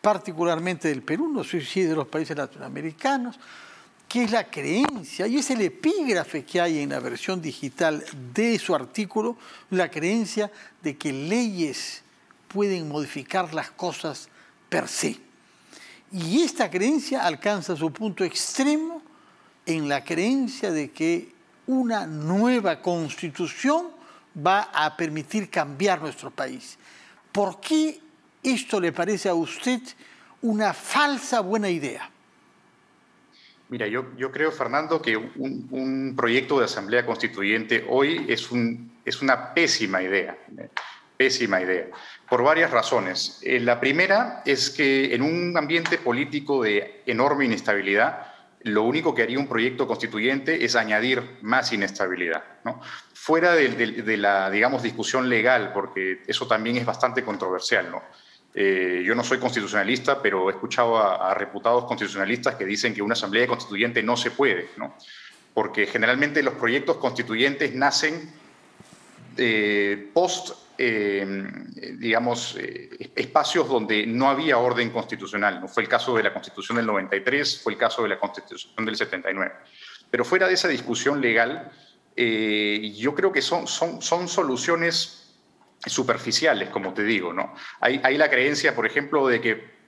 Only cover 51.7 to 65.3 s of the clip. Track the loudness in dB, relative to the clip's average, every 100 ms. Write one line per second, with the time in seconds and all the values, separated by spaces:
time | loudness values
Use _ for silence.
51.7 | -2 -4 -2 -4 -2 -2 -4 -6 -12 -10
52.7 | -10 -14 -18 -18 -10 2 4 6 6 4
53.7 | 2 -2 0 0 2 4 4 2 2 2
54.7 | 2 -2 -4 -2 0 2 2 4 2 0
55.7 | -4 -4 -4 -4 -4 -4 -4 0 0 0
56.7 | -2 -2 0 0 0 -4 -4 -4 -4 0
57.7 | 0 0 -10 -12 -20 -20 -20 _ 0 2
58.7 | 2 2 0 0 0 0 0 0 -2 0
59.7 | 0 0 0 0 2 2 2 0 0 -4
60.7 | 2 4 4 4 2 0 0 -2 -2 2
61.7 | 2 0 -4 -4 -2 -2 0 -2 -2 -4
62.7 | 0 -2 0 -2 0 2 4 4 2 -2
63.7 | -2 0 0 0 0 0 2 2 2 -4
64.7 | -12 -12 -14 -20 -20 -20